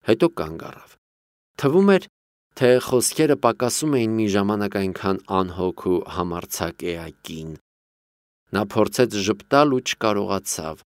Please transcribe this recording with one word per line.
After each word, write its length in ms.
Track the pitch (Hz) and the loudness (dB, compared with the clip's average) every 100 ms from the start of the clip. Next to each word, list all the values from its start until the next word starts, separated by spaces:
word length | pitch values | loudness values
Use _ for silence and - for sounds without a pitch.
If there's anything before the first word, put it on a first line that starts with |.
| - | 0
Հետո 200 | 107 170 | 2 2
կանգ 340 | 131 80 82 | 0 -8 -8
առավ։ 280 | - - - _ _ _ _ _ _ - | -14 -18 -20 _ _ _ _ _ _ -4
Թվում 300 | 143 165 196 | 0 4 4
էր, 140 | 190 - _ _ _ _ - | 4 0 _ _ _ _ 2
թե 140 | 127 127 | 4 4
խոսքերը 580 | - 127 110 - 156 143 | 4 0 0 0 0 2
պակասում 580 | 120 113 123 - 156 135 | 2 2 -2 -2 0 0
էին 140 | 113 | 0
մի 120 | 110 107 | 0 0
ժամանակ 480 | 101 101 104 104 101 | 2 0 -2 -2 -2
այնքան 400 | 98 90 95 95 - | -4 -2 -2 -2 0
անհոգ 540 | 95 92 85 92 - | -2 -2 -2 -4 -4
ու 140 | 92 90 - | -2 -2 -2
համարձակ 760 | 80 87 85 85 - 85 - 87 | -6 -6 -6 -8 -6 -8 -6 -8
էակին։ 640 | 85 82 - - 82 80 78 _ _ _ _ _ _ _ _ _ | -8 -12 -16 -16 -14 -14 -16 _ _ _ _ _ _ _ _ _
Նա 100 | 95 | -4
փորձեց 540 | 104 110 104 - 120 107 | -2 2 2 4 2 2
ժպտալ 560 | 95 104 - 139 147 | -2 -2 2 4 4
ու 80 | 131 | 2
չկարողացավ 960 | - - 110 104 98 98 - - 80 78 _ | -4 -4 0 0 -2 -4 -4 -8 -8 -12 _